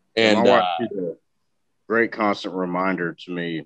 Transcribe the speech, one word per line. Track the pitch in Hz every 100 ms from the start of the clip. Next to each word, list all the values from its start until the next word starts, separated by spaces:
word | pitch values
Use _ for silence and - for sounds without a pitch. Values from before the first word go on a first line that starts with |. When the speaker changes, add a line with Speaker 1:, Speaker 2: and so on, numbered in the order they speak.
| _ 113
Speaker 1:
And, | 113 107
Speaker 2:
My | 120
wife, | 120
Speaker 1:
uh, | 92 82
Speaker 2:
she's | 113 101
a | 87 - _ _ _ _ _ _ _
great | 113 110
constant | - 107 98 101
reminder | 92 92 90 95 90 87
to | 80 -
me | 87 85 80